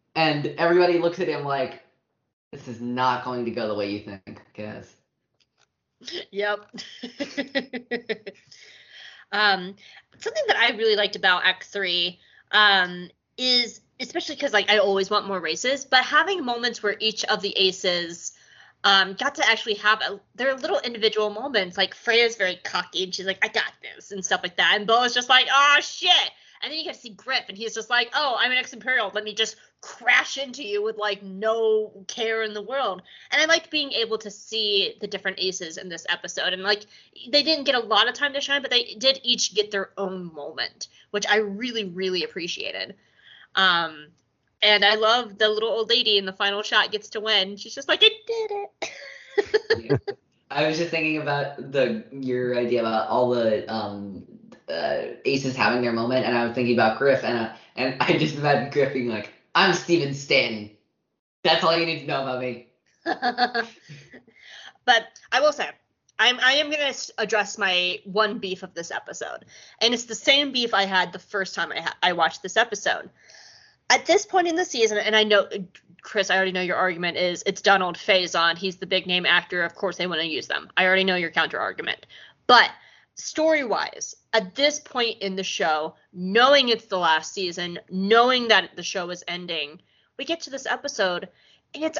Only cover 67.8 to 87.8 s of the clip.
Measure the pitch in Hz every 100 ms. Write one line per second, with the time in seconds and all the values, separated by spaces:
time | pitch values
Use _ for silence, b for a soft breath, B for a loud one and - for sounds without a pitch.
67.8 | 180 180 202 190 208 214 190 180 185 180
68.8 | 170 - - - - 60 B B B B
69.8 | 226 240 - 226 - 277 285 254 233 196
70.8 | 196 185 175 185 - 202 190 - 160 143
71.8 | 165 - 180 170 160 - 185 220 233 202
72.8 | 160 90 - B B B B B B B
73.8 | - 247 254 381 - 370 349 330 370 247
74.8 | 220 208 202 214 214 202 - 202 180 -
75.8 | _ - - 214 190 190 190 185 180 143
76.8 | 185 170 175 - 180 175 202 190 208 196
77.8 | 180 170 - 190 175 175 165 165 190 175
78.8 | 180 185 185 180 165 175 - 180 170 -
79.8 | 196 165 180 160 165 143 117 - - -
80.8 | 185 190 190 180 165 165 156 90 98 -
81.8 | 175 - - B B _ - 240 190 b
82.8 | b b b - - - 320 311 247 165
83.8 | 156 - - - _ 226 185 - 285 294
84.8 | - 254 233 - 196 190 185 - 170 156
85.8 | 160 b b 180 185 214 262 285 247 220
86.8 | - 190 170 160 160 - 180 175 175 175